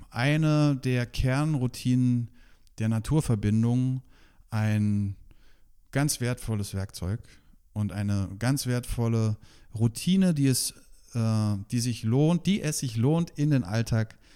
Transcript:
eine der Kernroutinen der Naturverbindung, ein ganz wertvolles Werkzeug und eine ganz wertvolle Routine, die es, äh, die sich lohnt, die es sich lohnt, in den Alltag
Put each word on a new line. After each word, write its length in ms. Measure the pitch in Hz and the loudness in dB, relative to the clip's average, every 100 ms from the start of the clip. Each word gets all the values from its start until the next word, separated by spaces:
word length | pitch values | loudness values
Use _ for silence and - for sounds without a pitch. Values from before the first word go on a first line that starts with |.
| - | -8
eine 680 | 110 131 151 156 151 147 135 | -2 0 2 4 4 4 2
der 300 | 131 123 120 | 0 0 0
Kernroutinen 1200 | - 135 131 156 147 123 - 127 127 127 123 120 - - - - - | 0 0 2 0 0 -2 -2 0 2 4 2 -2 -10 -20 -20 -16 -4
der 100 | 113 | -2
Naturverbindung, 1120 | 113 110 151 - 110 104 107 117 123 127 131 - - - - - | 0 0 0 2 0 2 2 2 0 0 -4 -8 -20 -20 -20 -8
ein 680 | 110 107 107 104 104 101 98 - - - - - - - | -2 0 2 2 0 -2 -6 -14 -20 -20 -20 -20 -20 -8
ganz 280 | 139 151 - | -2 -2 -2
wertvolles 540 | 120 123 - 107 98 | -4 -4 -4 -4 -4
Werkzeug 480 | 95 95 - 87 - - - _ - _ | -6 -8 -6 -6 -6 -8 -20 _ -20 _
und 220 | 107 104 | -6 -4
eine 420 | 98 101 101 92 98 | -2 -2 -2 -2 -4
ganz 280 | 117 139 123 | -2 -2 -2
wertvolle 720 | 123 120 - 117 113 110 107 - - - | -4 -4 -4 0 0 0 -2 -8 -20 -14
Routine, 600 | 107 113 - - 190 185 | -2 0 0 0 2 4
die 140 | 151 139 | 4 2
es, 260 | 127 - - - - - | 2 -2 -8 -18 -20 -10
äh, 420 | 120 113 110 107 101 101 | -2 0 2 0 -2 -2
die 80 | 123 | -4
sich 240 | 120 110 | -2 -2
lohnt, 420 | 110 123 156 170 170 | 0 2 4 2 0
die 140 | 202 | 0
es 180 | 151 147 | -2 -4
sich 180 | 131 113 | -4 0
lohnt, 320 | 123 165 170 | 2 2 -2
in 220 | - 151 | -2 2
den 120 | 139 | 2
Alltag 540 | 87 110 117 117 107 - _ | 2 -2 0 0 -2 -8 _